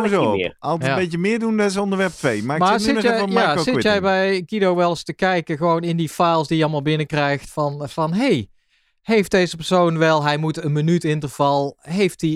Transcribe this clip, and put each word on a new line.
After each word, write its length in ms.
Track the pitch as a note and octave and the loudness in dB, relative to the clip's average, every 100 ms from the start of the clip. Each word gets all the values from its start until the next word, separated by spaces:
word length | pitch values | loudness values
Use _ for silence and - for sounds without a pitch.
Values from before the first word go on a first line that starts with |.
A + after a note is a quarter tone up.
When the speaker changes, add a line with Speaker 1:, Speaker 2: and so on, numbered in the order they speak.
Speaker 1:
Komen 80 | G#3+ | 2
we 60 | G3 | 0
Speaker 2:
ik 60 | |
Speaker 1:
zo 100 | A#2+ | 2
Speaker 2:
niet 0 | |
Speaker 1:
op. 160 | G2+ F2 | 0 -4
Speaker 2:
meer. 80 | - | -6
Speaker 1:
Altijd 280 | C#3 E3 C3 | -6 -4 -2
Speaker 3:
Ja. 60 | C#3 | 0
Speaker 1:
een 60 | |
beetje 140 | F#3 E3+ | -2 -2
meer 220 | F#3+ A3+ | -2 0
doen, 180 | A3+ G#3+ | 0 0
dat 120 | G#3 | 0
is 80 | G3 | 0
onderwerp 340 | G3+ F#3+ F#3+ | -2 0 -2
twee. 320 | - C#3 G#2+ | -2 -2 -2
Maar 120 | A2+ D#3 | -2 0
ik 60 | |
Speaker 3:
Maar 180 | F#3 A3 | 2 2
Speaker 1:
zit 0 | |
nu 60 | G#3+ | 0
Speaker 3:
zit 80 | |
Speaker 1:
nog 100 | A3+ | 0
Speaker 3:
jij, 100 | A#3+ | 2
Speaker 1:
even 100 | A3+ | 0
op 80 | G3+ | 0
Speaker 3:
ja, 160 | A#3 F#3+ | 2 2
Speaker 1:
micro 160 | D3+ | 2
Speaker 3:
zit 200 | E3 A#3+ | 0 0
jij 160 | G#3+ G3+ | 2 2
Speaker 1:
quitting. 20 | |
Speaker 3:
bij 420 | F#3+ F#3+ F#3+ F#3+ E3+ | 2 2 0 -2 -4
Guido 300 | A3 F#3+ F3 | 0 0 2
wel 140 | F3 | 0
eens 140 | E3 | -2
te 100 | - | -6
kijken, 440 | D#3+ F#3+ F3+ D#3+ D3 | -2 0 0 -2 -2
gewoon 260 | E3+ E3 | 0 0
in 140 | E3+ E3 | 0 -2
die 120 | D#3 | -2
files 380 | - E3+ E3 D3 | 0 2 2 0
die 100 | D#3+ | 0
je 60 | |
allemaal 180 | D3+ D3+ | 0 0
binnenkrijgt, 680 | C#3 D#3 D3 D3 C#3+ C#3 - | -2 -2 -2 -2 0 -2 -4
van, 380 | - D3 C#3+ D3 | -4 -4 -4 -8
van, 240 | - D#3+ | -4 -2
hey, 340 | F#3 C4+ D#3 G2+ _ _ _ _ _ | 0 0 0 -2 _ _ _ _ _
heeft 300 | - A3+ F3+ | 0 0 2
deze 240 | G3 F3 E3 | 2 0 -2
persoon 420 | D#3 F#3 F3 D#3+ | 0 2 2 2
wel, 260 | D#3+ D#3 | 2 2
hij 140 | D3 D3 | 2 0
moet 260 | D#3 D#3+ | -2 -4
een 80 | D#3+ | -2
minuut 320 | D3 D#3 F3 | 0 2 2
interval, 720 | D#3+ D3+ C#3+ - C#3+ C#3+ C#3 - | 0 -2 -4 -2 0 2 0 -6
heeft 400 | - F3+ F#3+ - | -8 -2 -2 0
hij 80 | D#3+ | -2